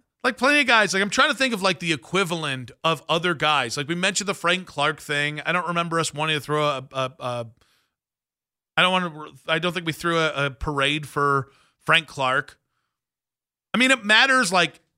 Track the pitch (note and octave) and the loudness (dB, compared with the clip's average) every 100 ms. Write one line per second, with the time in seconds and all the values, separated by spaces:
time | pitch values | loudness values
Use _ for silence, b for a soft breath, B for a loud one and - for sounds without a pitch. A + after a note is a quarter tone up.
0 | _ _ B3+ - C4 D4 B3+ A3+ G3+ F#3+ | _ _ -4 0 2 4 4 4 4 0
1 | G3+ - D4+ A#3+ C4 G#3+ F#3+ E3 E3+ D3+ | 0 2 2 2 -2 0 0 0 -2 -4
2 | - F#3 F3+ E3+ D3+ C3 A#2 - D#3+ D#3+ | -2 -2 -2 -4 -6 -6 -10 -4 -2 -2
3 | - E3 F3+ D3 D3+ D3 A#2+ C#3 C#3+ F3 | -2 -2 0 0 0 0 0 -4 -6 -2
4 | F#3+ G3 G3+ F#3 E3+ F#3 F3 C#3+ D3 D3+ | -2 -2 -4 -2 0 -2 -2 -2 -2 -2
5 | - C#3+ D3 D3+ D3+ F3 E3+ E3+ E3+ E3 | -4 -2 -2 -4 -4 -2 -2 -2 -2 -2
6 | D#3 C#3+ D#3 D3+ C#3 D3+ D3 C3+ C3+ C3+ | -2 -4 -2 -2 -2 0 0 -2 -6 -6
7 | C3 - B2+ A#2+ A2+ - _ _ _ _ | -6 -6 -8 -6 -8 -14 _ _ _ _
8 | _ _ _ _ _ _ _ - F3+ F#3 | _ _ _ _ _ _ _ 0 2 2
9 | F3 D3+ D3+ C#3+ - D#3+ F3 F3 E3 D3+ | -2 -8 -18 -12 -4 -2 -2 -4 -6 -4
10 | E3+ E3 D#3 C#3 C#3 B2+ D#3 C#3+ C#3 D#3 | 0 0 0 0 -4 -4 -6 0 0 -2
11 | D3 D3 C#3+ C#3 B2 b b b - E3 | -4 -2 2 0 -2 b b b 0 0
12 | D#3 - C3 C3+ - - _ _ _ _ | 0 -4 -2 -2 -4 -12 _ _ _ _
13 | _ _ _ _ _ _ _ A3 C4 C4 | _ _ _ _ _ _ _ 0 2 2
14 | G3+ A3 C4+ C4 G3 F#3 E3 - _ | 4 4 6 4 2 2 0 -2 _